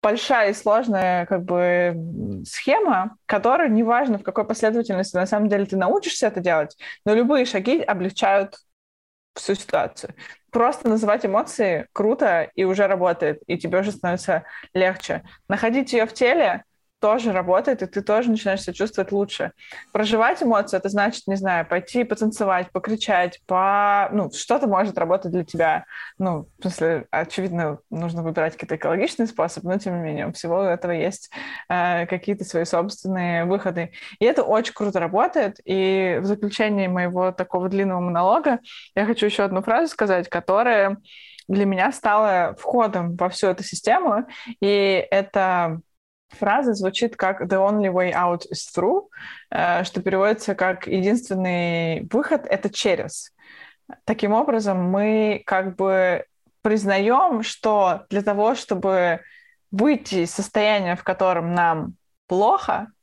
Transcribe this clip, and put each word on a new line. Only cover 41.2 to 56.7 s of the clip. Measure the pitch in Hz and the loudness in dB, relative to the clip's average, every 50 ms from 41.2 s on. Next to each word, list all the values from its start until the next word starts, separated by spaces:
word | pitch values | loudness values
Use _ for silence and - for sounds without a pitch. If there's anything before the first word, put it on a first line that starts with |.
| - - - - - - | -20 -20 -20 -20 -6 -2
для | 190 196 202 | 0 2 2
меня | 196 190 185 185 254 269 | 2 2 2 0 0 0
стала | - - 220 208 214 214 214 190 185 175 160 - - | 0 0 2 4 4 4 4 4 2 2 0 -2 -6
входом | - - - 247 226 214 196 185 175 170 170 | -6 -2 2 2 2 2 2 -2 -2 -2 -2
во | 175 175 - | -2 -2 -2
всю | 220 - - 196 | -2 0 0 0
эту | 185 185 190 | 0 0 -4
систему. | - - - - - 233 349 370 311 208 208 254 - - - - - 233 _ - | -10 -10 -4 0 2 2 2 4 2 0 0 -2 -4 -10 -18 -16 -16 -10 _ 0
И | 196 202 202 196 196 190 185 - - | 2 2 4 4 2 2 2 0 2
это | - 196 196 196 - 202 190 185 185 180 175 165 160 165 - _ _ _ _ _ _ _ _ _ | 0 0 0 0 0 0 2 2 2 2 0 -2 -2 -6 -10 _ _ _ _ _ _ _ _ _
фраза | - - - 202 202 254 285 247 220 | -8 -4 0 0 2 2 2 0 0
звучит | 196 190 185 190 - 240 233 233 | 0 -2 -2 -2 0 -2 -2 -2
как | - - 185 190 190 - | -2 -2 -2 -2 -2 -2
«The | 185 190 | -2 0
only | 190 190 196 208 214 208 196 180 | 2 2 2 2 2 0 0 2
way | 185 180 180 170 | 2 0 0 0
out | - 180 175 175 170 - - 180 | 0 0 0 0 -2 -4 -8 -10
is | - - - - | -10 -10 -8 -4
through», | - 170 202 311 392 415 415 - - - - - - - _ | -2 0 2 2 0 -2 -4 -18 -20 -18 -18 -18 -20 -16 _
э, | - - - 175 175 175 185 | -2 -2 0 2 0 0 -2
что | 180 - 196 180 | -2 -6 -4 -2
переводится | 190 190 190 196 208 220 220 - - 196 | 0 0 2 2 2 2 0 -2 -6 -2
как | - 185 185 185 185 - - | 0 0 0 0 -2 -4 -2
«единственный | - 190 185 196 214 240 247 - 196 185 185 180 180 175 175 170 170 170 165 165 165 - - 170 - | -2 0 2 2 0 0 -2 -4 -4 -2 -2 0 0 0 0 0 0 0 0 -2 -2 -4 -6 -2 -2
выход — | 226 294 - 320 294 294 - | -2 0 2 0 -2 0 0
это | - 196 - 196 | -2 -2 -2 -4
через». | 196 - - 214 180 170 - - - - - - _ _ _ - - - - - _ _ _ _ - _ _ | -4 -2 0 0 0 0 -2 -6 -10 -14 -16 -16 _ _ _ -20 -20 -20 -20 -20 _ _ _ _ -20 _ _
Таким | - 220 220 - 202 208 | -4 -2 0 0 2 2
образом, | 220 294 294 269 226 214 202 190 185 180 180 | 2 2 2 0 0 0 0 0 0 0 0
мы | 185 196 202 214 214 220 214 214 208 - - | 2 2 2 2 2 2 2 0 0 -2 -2
как | - 202 190 190 196 180 | -2 0 0 0 -2 -4
бы | - 190 190 190 190 185 180 175 - - _ _ _ _ _ _ _ _ | -2 0 2 2 4 2 2 2 -2 -4 _ _ _ _ _ _ _ _
признаём, | 220 | 0